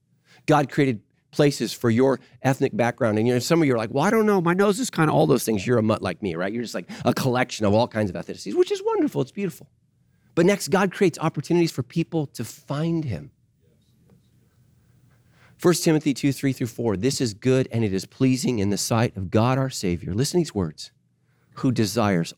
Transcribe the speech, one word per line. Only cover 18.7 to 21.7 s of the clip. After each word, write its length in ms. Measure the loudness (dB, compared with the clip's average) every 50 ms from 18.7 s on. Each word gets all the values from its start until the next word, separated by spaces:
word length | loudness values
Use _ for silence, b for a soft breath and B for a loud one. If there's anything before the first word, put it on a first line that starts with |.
the 80 | 0 -2
sight 380 | -2 -2 0 0 0 0 -2
of 140 | -6 -6 0
God 280 | 2 2 2 2 2 0
our 120 | -2 -4
Savior." 440 | -6 -4 -4 -2 -2 -4 -4 -4 -2
Listen 260 | -2 -2 0 0 0
to 40 | -2
these 100 | 0 -2
words. 380 | -4 -4 -4 -6 -10 -18 -20 _ _ _ _ _ _ _ _ _ _ _ _ _ -4
"Who 140 | -2 0